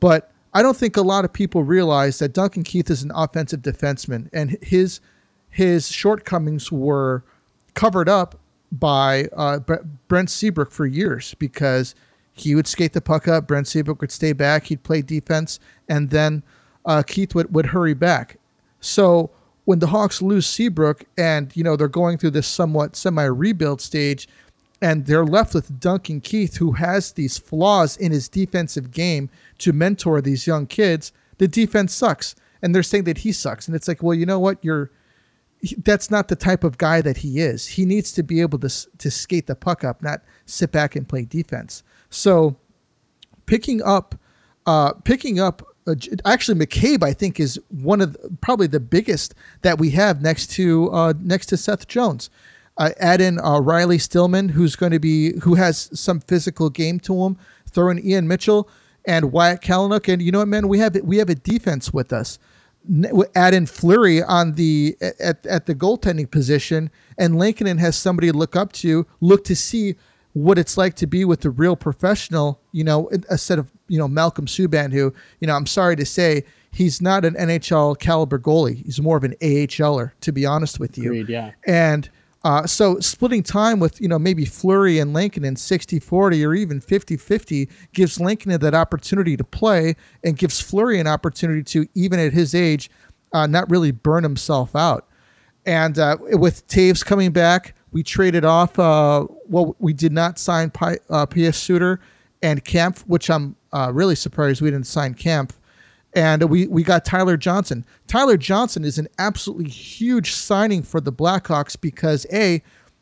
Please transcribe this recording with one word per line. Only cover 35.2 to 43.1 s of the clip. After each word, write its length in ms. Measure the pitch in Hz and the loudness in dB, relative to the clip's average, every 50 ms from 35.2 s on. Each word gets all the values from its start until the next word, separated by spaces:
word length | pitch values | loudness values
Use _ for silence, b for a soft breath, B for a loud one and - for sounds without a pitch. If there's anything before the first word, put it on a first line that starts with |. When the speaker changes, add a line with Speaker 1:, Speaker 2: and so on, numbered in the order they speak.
| _ _ _ _ _ _ _ - | _ _ _ _ _ _ _ -10
Speaker 1:
he, 160 | - - - | -10 -10 -8
that's 340 | 214 - 208 208 196 - - | -2 0 2 2 2 0 -2
not 160 | 208 208 190 | -2 -2 0
the 80 | - 180 | -2 -4
type 300 | - - 185 185 - - | -2 0 0 0 2 0
of 140 | 160 123 - | -2 -2 -2
guy 220 | 180 156 165 165 | -2 0 2 2
that 160 | 147 147 131 - | 0 0 -2 -4
he 200 | - 143 131 147 | -6 -6 -2 -2
is. 260 | 165 143 - - - - | -2 -2 -2 -4 -8 -8
He 160 | - - 190 | -4 -2 0
needs 260 | 180 196 208 190 - | 0 0 0 -2 -4
to 140 | - - 160 | -4 -4 -4
be 160 | 139 165 165 | 0 0 0
able 180 | 170 160 147 127 | 0 0 -2 -2
to 80 | 131 | -4
s-, 220 | 131 - - - _ _ - | -4 -6 -6 -12 _ _ -8
to 100 | - 143 | -8 -6
skate 380 | - - - - 180 170 165 | -6 -6 -6 -4 -4 -4 -4
the 80 | - 131 | -6 -10
puck 300 | - - 185 175 - - | -6 -4 -4 -4 -4 -4
up, 180 | 127 120 - | -6 -6 -6
not 200 | - 147 151 - _ b b b b | -8 -10 -10 -10 _ b b b b
sit 260 | - - - 175 160 | -12 -6 -4 -4 -2
back 240 | - 151 151 139 - | 0 0 -2 -2 -4
and 120 | 147 135 - | -6 -8 -6
play 180 | - 131 120 | -8 -8 -8
defense. 580 | 113 - 165 165 - 123 123 113 - - - _ b b b b b | -6 -6 -6 -6 -6 -8 -12 -12 -14 -18 -20 _ b b b b b
So 460 | - - - 196 185 165 160 151 135 _ _ _ _ _ _ _ _ _ _ _ | -8 0 2 4 4 4 4 2 0 _ _ _ _ _ _ _ _ _ _ _